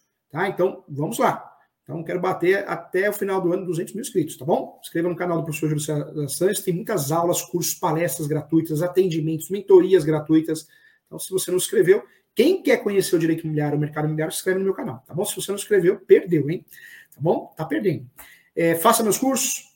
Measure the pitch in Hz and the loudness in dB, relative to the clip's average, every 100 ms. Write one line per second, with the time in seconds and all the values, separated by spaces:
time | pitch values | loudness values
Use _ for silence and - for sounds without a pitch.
0 | _ _ _ 147 196 - 185 - - 139 | _ _ _ -6 -4 0 -2 -2 -12 -6
1 | 160 226 220 - - _ _ _ - 160 | -6 -2 -2 -2 -10 _ _ _ -12 -10
2 | 165 175 180 170 170 196 - 170 - 185 | -6 -4 -2 0 2 0 -2 -8 -4 -2
3 | 208 202 196 190 175 185 180 165 214 196 | -2 -2 -2 -2 0 -2 -4 -6 -6 -8
4 | 277 185 - - 131 233 - - - 170 | -6 -4 -4 -4 -2 -2 -2 -14 -8 -4
5 | 175 170 180 160 151 151 151 151 151 151 | -2 -2 -2 -4 -4 -4 -2 -2 -4 -6
6 | 147 151 143 - 185 202 - 175 226 202 | -6 -8 -6 -2 -2 -2 -4 -4 -2 -4
7 | 135 165 175 165 - 175 - - 175 156 | -2 0 0 -2 -2 -4 -4 -4 -2 0
8 | 170 - 147 147 - 160 160 151 175 185 | -2 -4 -4 -4 0 0 2 -2 0 2
9 | 190 160 156 160 - 196 196 190 185 185 | 2 2 -2 -4 -4 -4 6 6 8 4
10 | 151 156 151 160 160 156 - _ _ _ | 4 0 2 2 2 -4 -8 _ _ _
11 | _ 160 - 190 - 180 - 220 170 214 | _ -14 -6 -4 -2 -2 0 2 4 4
12 | - _ _ - 277 381 277 233 208 196 | 0 _ _ 2 2 4 2 2 2 0
13 | - 175 160 160 156 151 147 147 147 156 | 2 2 2 0 -2 -2 0 0 -2 -2
14 | 151 156 156 - - 185 190 190 226 120 | -2 -2 -4 -4 -2 0 0 -2 -6 -10
15 | - 165 208 - - 202 - 202 170 - | -10 -6 -6 -6 -6 -6 0 2 4 2
16 | - 190 180 165 135 185 - - - - | 6 6 6 0 0 -6 -10 -20 -20 -20
17 | - - 156 277 - - - 294 208 127 | -20 -4 0 0 -2 -10 -6 -2 -2 -4
18 | - - - - _ - 165 165 226 220 | -8 -20 -20 -20 _ -2 0 4 4 4
19 | 220 185 262 254 - - - | 2 0 0 0 -2 -6 -12